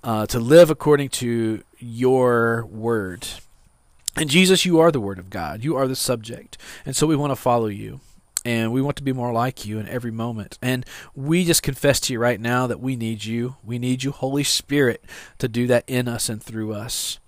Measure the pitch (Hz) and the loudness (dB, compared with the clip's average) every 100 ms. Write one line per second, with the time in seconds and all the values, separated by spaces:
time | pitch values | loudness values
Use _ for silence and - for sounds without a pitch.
0 | 123 110 107 123 117 160 165 151 151 147 | -2 -2 -2 -2 8 10 10 6 2 2
1 | 135 - 120 117 110 110 - _ 120 113 | 2 -4 -2 0 0 -4 -10 _ -14 -2
2 | 127 131 127 120 117 117 104 107 113 113 | 2 4 4 4 2 0 -4 -6 -2 -2
3 | 95 87 - - - _ _ _ _ _ | -4 -10 -14 -14 -20 _ _ _ _ _
4 | - - 156 160 185 185 180 160 165 143 | -8 -4 4 6 6 4 4 6 6 4
5 | 101 92 92 95 80 90 127 123 131 131 | -4 -8 -10 -8 -8 -6 -4 -2 -2 -2
6 | - 120 107 117 - - - - - 131 | -2 -4 -6 -16 -18 -20 -20 -14 -8 0
7 | 151 147 143 131 127 120 110 101 107 120 | 2 2 0 -2 2 2 0 -6 -12 -16
8 | - - _ - 120 117 113 127 139 143 | -20 -20 _ -6 -2 0 0 0 -2 -2
9 | 139 131 120 117 127 - 104 107 104 123 | -4 -4 -2 -2 -2 -4 -8 -8 -6 -6
10 | 120 113 117 110 98 - 127 127 131 - | -6 -6 -6 -6 -10 -6 -4 -4 -6 -16
11 | - 139 139 170 170 - - 131 143 123 | -18 -10 0 2 2 0 0 0 0 0
12 | - 120 120 110 117 123 127 113 127 127 | -2 0 0 0 -2 0 0 -4 -4 -4
13 | 113 113 107 117 123 135 101 120 127 127 | -4 -6 -6 -4 -4 -8 -10 -6 -2 -2
14 | 135 - 131 143 139 - - 143 127 - | -4 -4 -2 -2 0 -2 0 2 2 2
15 | - - - - 123 117 120 120 - 127 | -10 -20 -20 -6 -4 -2 2 2 2 -2
16 | 123 117 - 110 - 110 107 104 120 - | -2 -4 -6 -8 -10 -8 -6 -8 -8 -8
17 | - - | -8 -10